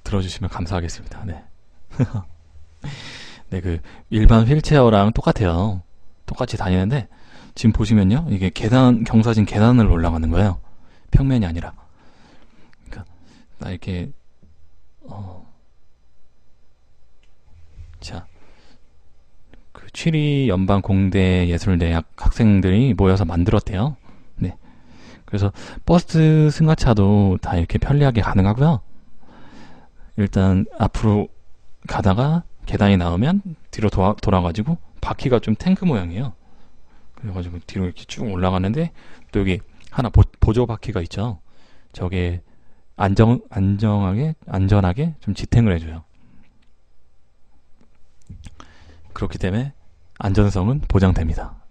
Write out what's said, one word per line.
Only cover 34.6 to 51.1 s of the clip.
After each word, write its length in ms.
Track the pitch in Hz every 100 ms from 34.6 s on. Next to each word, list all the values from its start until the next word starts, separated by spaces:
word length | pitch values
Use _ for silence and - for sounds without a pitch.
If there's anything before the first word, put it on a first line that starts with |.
| 117 170 - -
바퀴가 380 | - - 139 120
좀 160 | - 107
탱크 300 | 180 190 185
모양이에요. 480 | 120 87 87 135 - - - - - - - - -
그래가지고 440 | 107 92 87 87 -
뒤로 200 | - 92
이렇게 180 | -
쭉 260 | - - 123
올라가는데 600 | 92 92 92 92 117 170 - - - -
또 80 | 107
여기 200 | 98 92 - - -
하나 180 | - 117
보-, 140 | - - -
보조 240 | - 113 117
바퀴가 360 | 110 - 104
있죠. 360 | 87 - 110 101 - - - - -
저게 480 | - 90 92 87 87 - - - - - -
안정-, 440 | 98 98 113 123 -
안정하게, 840 | - 95 98 107 104 98 101 151 156 -
안전하게 680 | 95 95 101 92 101 165 151
좀 120 | -
지탱을 400 | 98 - 120 113 85
해줘요. 280 | 80 80 - - - - - _ - - - - - - - _ - - - - - - - - - - - - - - - - -
그렇기 240 | - 98 -
때문에 360 | 95 101 139 - - - - -
안전성은 640 | 101 98 101 98 92 143 -
보장됩니다. 680 | 98 92